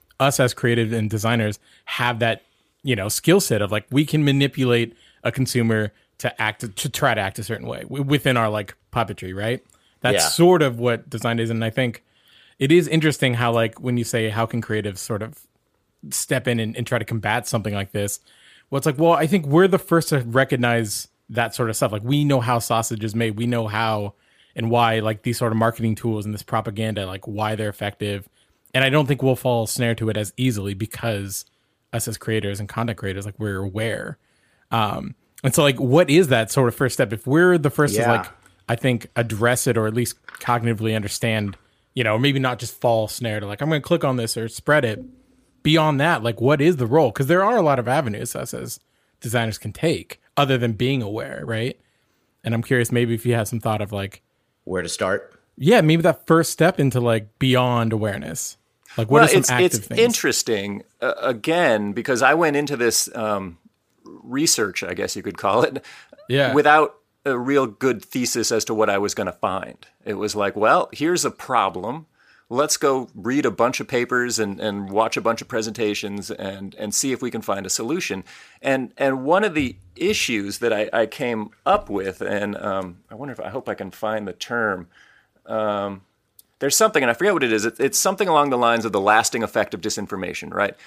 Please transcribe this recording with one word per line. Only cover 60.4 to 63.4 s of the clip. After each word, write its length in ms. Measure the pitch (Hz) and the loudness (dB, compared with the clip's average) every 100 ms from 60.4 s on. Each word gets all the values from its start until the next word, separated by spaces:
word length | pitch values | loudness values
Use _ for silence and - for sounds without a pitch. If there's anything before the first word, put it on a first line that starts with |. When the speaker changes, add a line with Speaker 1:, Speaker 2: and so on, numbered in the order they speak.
| - 104 101 101 - - | 0 -2 -2 -8 -12 -6
Speaker 3:
uh, 140 | 123 - | -4 -2
again, 720 | 131 117 156 170 156 110 104 | -2 -2 0 2 4 4 0
because 300 | 98 117 120 | -4 -2 4
I 120 | 135 | 4
went 220 | 156 165 143 | 4 2 0
into 200 | 143 131 | -2 0
this, 320 | 117 - - 113 | 2 0 -2 -4
um, 420 | 107 101 | -2 -2